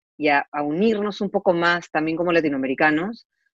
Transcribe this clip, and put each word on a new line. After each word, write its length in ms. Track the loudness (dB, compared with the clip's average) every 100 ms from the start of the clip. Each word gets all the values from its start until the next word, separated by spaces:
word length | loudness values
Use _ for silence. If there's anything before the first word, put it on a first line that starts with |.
| _ -4
y 100 | 0
a, 180 | 0 0
a 120 | -4
unirnos 580 | -4 0 0 0 -4 -4
un 100 | -4
poco 220 | 0 2
más 380 | 2 2 0 -2
también 260 | -4 -2 -2
como 160 | 2
latinoamericanos, 920 | 2 2 0 -2 2 2 2 -2 -8 _ _ _